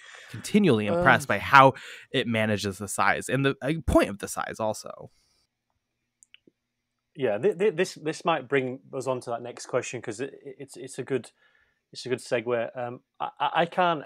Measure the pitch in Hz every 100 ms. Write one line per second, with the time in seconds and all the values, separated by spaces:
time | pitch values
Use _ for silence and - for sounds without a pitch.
0 | - - - - - 208 190 110 104 170
1 | 175 113 - 104 95 139 135 - - -
2 | - 135 110 110 107 104 101 92 101 -
3 | 101 78 - 131 139 - 131 165 - 320
4 | 98 98 - - - - 110 104 - -
5 | - _ _ _ _ _ _ _ _ _
6 | _ _ _ - _ _ _ _ _ _
7 | _ 160 127 101 190 170 208 160 185 -
8 | 156 151 180 160 123 139 127 131 135 135
9 | 127 127 120 117 120 123 - 127 - 123
10 | 123 107 139 - 139 - 135 180 131 -
11 | 120 131 113 _ _ _ _ _ _ -
12 | 120 123 - 123 113 120 113 131 120 127
13 | _ - - - 147 160 170 - 175 156